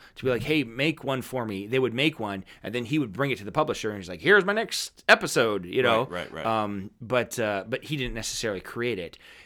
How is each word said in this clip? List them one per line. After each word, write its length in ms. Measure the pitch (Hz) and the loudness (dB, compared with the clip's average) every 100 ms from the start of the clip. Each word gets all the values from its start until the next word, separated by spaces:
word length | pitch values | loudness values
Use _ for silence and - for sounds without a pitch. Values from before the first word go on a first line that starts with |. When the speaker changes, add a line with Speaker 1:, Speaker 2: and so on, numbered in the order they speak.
| - - | -12 -4
Speaker 1:
to 100 | 131 | 0
be 60 | |
like, 100 | 120 | 0
"Hey, 220 | 139 156 | 2 0
make 400 | 120 117 151 156 | 0 0 -2 0
one 180 | 131 131 | -2 -4
for 240 | - 127 113 | -2 -4 -4
me." 220 | 98 101 | -4 0
They 100 | 131 | 2
would 160 | 123 | 2
make 260 | 113 156 143 | 4 2 0
one, 240 | 104 98 - - | -6 -6 -10 -12
and 100 | - | -6
then 120 | 120 113 | -4 0
he 120 | 156 | 0
would 160 | 123 | 0
bring 160 | 92 139 | -2 -2
it 80 | 120 | -2
to 60 | |
the 80 | 104 | -2
publisher, 400 | 147 147 104 110 | -2 0 0 -2
and 80 | 104 | -4
he's 100 | 87 | -8
like, 120 | 87 | -2
"Here's 220 | 147 202 | 6 6
my 100 | 185 | 6
next 500 | 220 220 - - - - | 0 -2 -4 -6 -4 4
episode," 580 | 220 160 151 113 101 87 | 4 4 2 4 2 0
you 160 | 104 | 2
know? 220 | 123 113 127 | 4 4 2
Speaker 2:
Right, 220 | 90 80 | -4 -6
right, 120 | 80 | -4
right. 20 | 92 | 0
Speaker 1:
Um, 420 | 110 104 101 95 - | 0 0 -4 -8 -12
but, 380 | 113 123 113 - | 0 0 0 -2
uh, 280 | 110 101 110 | 0 0 -2
but 160 | 127 | -8
he 120 | - 151 | -6 -4
didn't 200 | 123 113 | -4 -6
necessarily 440 | 107 - 117 95 | -6 -4 -4 -4
create 360 | - 117 120 101 | -6 -4 -2 -4
it, 220 | 85 - - - | -6 -12 -20 -20